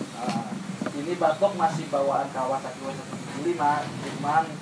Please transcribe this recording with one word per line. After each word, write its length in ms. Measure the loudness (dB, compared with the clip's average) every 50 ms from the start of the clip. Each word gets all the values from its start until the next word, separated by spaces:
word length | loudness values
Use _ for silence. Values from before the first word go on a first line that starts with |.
| -8 -6 -6 -4
Nah, 320 | -2 -2 0 -2 -2 -4 -6 -6 -6 -6 -6 -4 -4 -4
ini 200 | -2 -2 -2 -2 0
batok 400 | 4 4 4 4 6 4 4 4
masih 320 | 4 2 2 2 0 -4 0
bawaan 400 | 2 2 2 4 2 2 0 0 -2
Kawasaki 480 | -2 0 0 0 -2 -2 -6 -8 -8 -8
W 80 | -8
satu 240 | -8 -8 -8 -8 -8
tujuh 260 | -8 -8 -6 -4 -2 0 0
lima, 320 | 2 4 4 4 4 2
cuman 640 | 0 -2 -4 -6 -6 -4 -4 -2 0 4 4 4 4 2 -2 -8